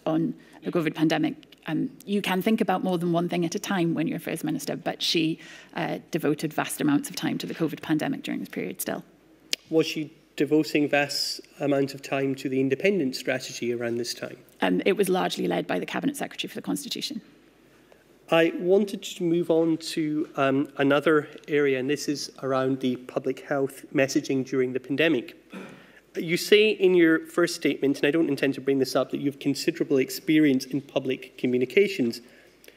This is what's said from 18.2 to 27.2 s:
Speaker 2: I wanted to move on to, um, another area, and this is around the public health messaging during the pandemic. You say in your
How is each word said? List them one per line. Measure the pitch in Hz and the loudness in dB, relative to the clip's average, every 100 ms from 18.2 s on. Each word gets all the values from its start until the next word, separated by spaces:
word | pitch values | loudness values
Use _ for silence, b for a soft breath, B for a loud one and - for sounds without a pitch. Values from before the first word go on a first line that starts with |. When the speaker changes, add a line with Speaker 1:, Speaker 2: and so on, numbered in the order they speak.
| - | 0
Speaker 2:
I | 165 165 - | 4 4 2
wanted | 175 202 208 - | 4 4 4 -4
to | - - | -10 -4
move | 175 170 170 | 0 2 2
on | 160 165 160 - | 2 4 0 -2
to, | - 151 151 156 - | -4 -2 -2 -4 0
um, | 135 135 147 - | 2 2 0 0
another | 139 147 165 151 147 - - | 4 4 4 2 2 -14 -2
area, | 147 143 131 | 2 2 2
and | 127 | 0
this | 143 - | -2 -2
is | 139 - - | -4 -6 -8
around | 135 135 131 135 | -2 0 0 0
the | 127 123 | 0 -2
public | - 135 131 135 | -4 -6 -4 -6
health | - 143 135 - - | -2 -2 -2 -4 -4
messaging | 147 135 156 147 135 | 0 2 2 0 -2
during | 127 135 127 | 0 0 0
the | 127 | -2
pandemic. | - 139 160 131 - - _ B B B B B _ - | -4 0 2 2 -2 -14 _ B B B B B _ -8
You | 170 170 | -2 -2
say | - 208 214 | 4 6 6
in | 208 190 180 | 4 4 6
your | 165 160 | 6 4